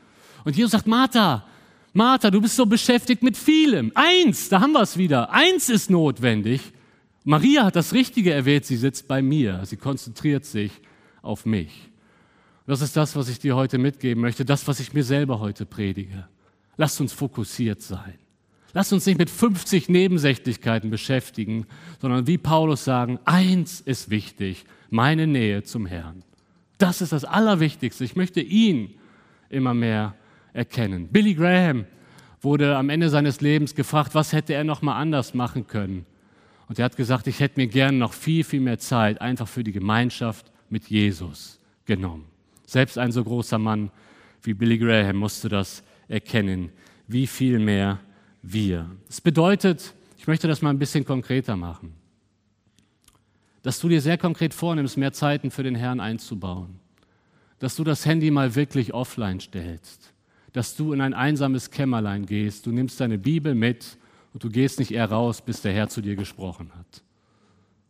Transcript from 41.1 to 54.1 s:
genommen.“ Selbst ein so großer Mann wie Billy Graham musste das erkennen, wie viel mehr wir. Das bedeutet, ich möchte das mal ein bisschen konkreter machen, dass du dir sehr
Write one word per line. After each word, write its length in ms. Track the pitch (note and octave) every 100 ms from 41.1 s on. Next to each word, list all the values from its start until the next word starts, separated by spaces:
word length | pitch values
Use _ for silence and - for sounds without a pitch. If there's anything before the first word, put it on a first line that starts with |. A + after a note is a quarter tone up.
| F2+ E2+ D2+ - - _ _
genommen.“ 400 | - G2 F#2 D#2 D2+ _ _ _ -
Selbst 320 | C3 C3 A#2+
ein 140 | B2
so 100 | A#2
großer 360 | G#2+ A#2+ A2 A2+
Mann 340 | A2 G#2+ G#2 - _ _ _ _
wie 120 | -
Billy 240 | G2+ A#2 A#2
Graham 380 | A#2 A2 G2+ G2
musste 320 | G#2 - A2+
das 360 | G#2 F#2+ - - _ -
erkennen, 600 | G#2+ - A2+ G2 F#2 F2+ - _ _ -
wie 200 | A#2+ C3
viel 320 | - C3 A#2+
mehr 400 | G#2+ G2+ G2 F#2+ - _ _ _
wir. 480 | F#2 G#2+ G2+ E2+ E2 F#2+ -
Das 160 | -
bedeutet, 720 | E3+ D#3+ F3 G3+ F#3+ E3 - - _ _
ich 80 | -
möchte 220 | D#3+ E3
das 120 | D3+
mal 80 | D3+
ein 100 | C#3
bisschen 280 | C#3+ D3+ C3
konkreter 500 | C3 - C3 B2 G2
machen, 380 | E2+ E2 E2+ D#2+ _ _ _ _ _ _ _ _ _ _ _ _ _ _ _ _
dass 180 | C3 -
du 80 | E3+
dir 140 | E3
sehr 160 | C#3